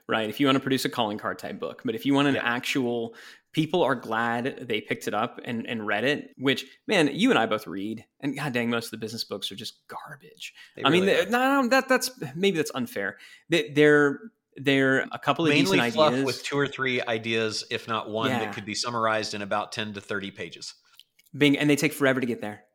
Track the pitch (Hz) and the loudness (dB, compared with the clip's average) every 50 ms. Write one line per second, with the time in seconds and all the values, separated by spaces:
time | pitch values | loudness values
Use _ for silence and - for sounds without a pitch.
0 | _ - 120 113 110 107 107 - 143 135 135 139 - 135 135 127 - 131 - - | _ -2 0 0 0 -2 0 2 4 4 4 4 2 0 0 0 0 -2 -2 0
1 | 117 104 104 107 - 107 90 - - - - - - 80 - - - 123 110 113 | -2 -2 -2 -4 -4 -6 -6 -6 -8 -10 -10 -8 -8 -8 -8 -6 -6 -6 -4 -2
2 | - 135 139 139 143 143 131 107 - 120 120 123 127 - - 143 127 120 120 120 | 0 2 2 4 4 2 2 0 0 -2 -2 -2 -2 -2 -2 -2 0 0 0 -2
3 | 117 117 - - - - - - _ _ - 156 160 156 185 180 151 123 135 120 | -4 -6 -8 -12 -20 -20 -20 -20 _ _ -2 -2 -2 0 2 2 2 2 2 0
4 | - 107 110 113 117 117 117 120 120 135 - - 131 120 113 107 - - 127 117 | -2 -4 -2 0 0 0 0 -2 -2 -4 -6 -6 -6 -4 -4 -4 -4 -4 -6 -6
5 | - - 104 104 117 123 - - - - 120 113 - - 123 110 107 104 104 104 | -4 -4 -2 -2 -2 -4 -4 -8 -10 -8 -6 -6 -6 -6 -6 -6 -4 -2 -2 0
6 | 117 135 147 - - - _ - 127 135 127 123 - - - _ _ - 220 185 | 0 0 0 -2 -4 -10 _ -2 0 0 0 0 -2 -8 -16 _ _ 0 2 2
7 | 156 - - - 208 262 214 127 113 104 107 110 - - 82 98 98 107 110 113 | 4 2 2 2 4 4 4 4 4 2 0 -2 -4 -6 -8 -8 -6 -6 -8 -8
8 | - _ _ _ - 147 131 143 147 147 120 123 117 117 120 117 113 - - 110 | -12 _ _ _ -8 -6 -6 -4 -4 -4 -2 -2 0 0 0 -2 -2 -6 -8 -10
9 | 113 107 113 110 - - 110 101 - - 98 107 113 - - _ _ - - - | -10 -8 -8 -8 -8 -8 -8 -8 -8 -8 -10 -10 -12 -14 -14 _ _ -18 -16 -16
10 | - - 151 - - - - - - - - - - - _ - - 139 156 180 | -16 -16 -18 -20 -20 -20 -20 -18 -18 -18 -18 -20 -20 -18 _ -2 2 2 4 4
11 | 190 196 160 151 180 190 233 247 254 269 277 277 262 233 262 262 262 262 262 247 | 4 4 4 2 2 2 2 2 2 4 4 2 4 4 4 2 4 4 2 0
12 | - - - - - 135 131 165 196 202 180 160 143 - - 131 120 - - 107 | 0 -2 -8 -8 -10 -10 -4 0 2 2 2 2 0 -2 -4 -4 -4 -4 -4 -4
13 | 98 95 - - - - - - _ - 165 170 147 - 139 147 151 151 147 147 | -4 -6 -6 -8 -14 -20 -20 -20 _ 0 0 0 0 2 4 6 8 8 8 8
14 | 147 143 135 - - - - _ _ _ _ - 131 139 139 135 135 135 135 131 | 6 4 2 -2 -8 -16 -20 _ _ _ _ -4 0 2 4 4 4 4 4 2
15 | - - - 113 - 156 139 - 165 156 143 151 175 190 - 127 120 120 113 139 | 0 -2 -6 -4 0 0 0 2 2 4 4 4 4 4 4 2 2 2 4 4
16 | 156 151 123 131 139 131 120 - - - 143 143 143 135 - - 131 131 123 123 | 4 4 4 2 0 -2 -2 -4 -6 -4 -2 0 0 -2 -2 -4 -2 -2 -2 -2
17 | - 120 117 113 113 117 113 113 113 110 104 - - - 117 110 - - 113 107 | -2 -2 -4 -4 -2 -2 0 0 0 0 -2 -4 -6 -6 -6 -6 -4 -4 -4 -4
18 | - - 104 110 113 123 127 117 110 107 104 113 104 101 101 - - 123 120 117 | -4 -4 -4 -2 0 0 0 -2 -2 -4 -6 -8 -8 -8 -6 -6 -4 -4 -2 0
19 | 113 110 110 110 107 101 - 104 101 98 107 104 101 - - - 107 107 104 101 | 0 2 2 0 -2 -4 -6 -8 -6 -2 -2 -2 -2 -4 -6 -8 -8 -8 -8 -10
20 | - - 107 101 98 98 - - 95 82 - - - - - _ _ _ _ _ | -8 -6 -6 -6 -6 -8 -10 -10 -12 -12 -12 -14 -16 -16 -16 _ _ _ _ _
21 | _ _ _ _ _ _ - 135 147 147 139 - 147 147 147 139 165 147 151 - | _ _ _ _ _ _ -2 2 4 4 4 4 4 2 4 4 2 0 0 2
22 | 143 131 131 131 127 120 117 - - 104 104 - - _ _ | 2 2 2 2 0 -2 -4 -4 -6 -8 -10 -12 -16 _ _